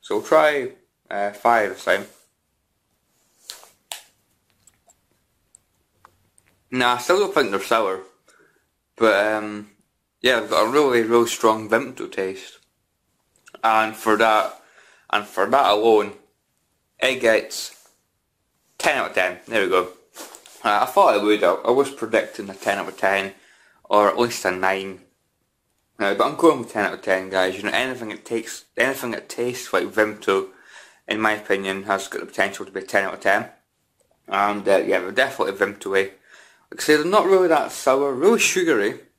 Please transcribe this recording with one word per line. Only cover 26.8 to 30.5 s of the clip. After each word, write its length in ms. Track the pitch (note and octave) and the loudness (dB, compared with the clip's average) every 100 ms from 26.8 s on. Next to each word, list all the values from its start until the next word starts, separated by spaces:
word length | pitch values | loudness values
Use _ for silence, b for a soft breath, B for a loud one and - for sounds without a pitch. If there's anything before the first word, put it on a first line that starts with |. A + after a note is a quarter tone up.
| G2 | -4
out 100 | E2+ | -4
of 80 | |
ten, 260 | - F#2 F#2 | -2 -2 0
guys. 260 | F#2+ F#2 F#2+ | 0 0 -2
You 80 | |
know, 60 | G2+ | -4
anything 400 | F#2+ B2+ B2+ A2 | -2 -2 -6 -10
that 160 | G2 - | -14 -8
takes, 400 | A#2 - - _ - | -8 -6 -16 _ -2
anything 360 | B2+ C3 A#2+ | -2 -2 -6
that 180 | A2 - | -8 -10
tastes 420 | - A#2+ B2 - | -6 -6 -6 -4
like 140 | F#2+ G2+ | -4 -2
Vimto, 640 | G#2+ G#2+ G#2+ - G2 F#2+ | 0 -2 -2 -2 -2 -2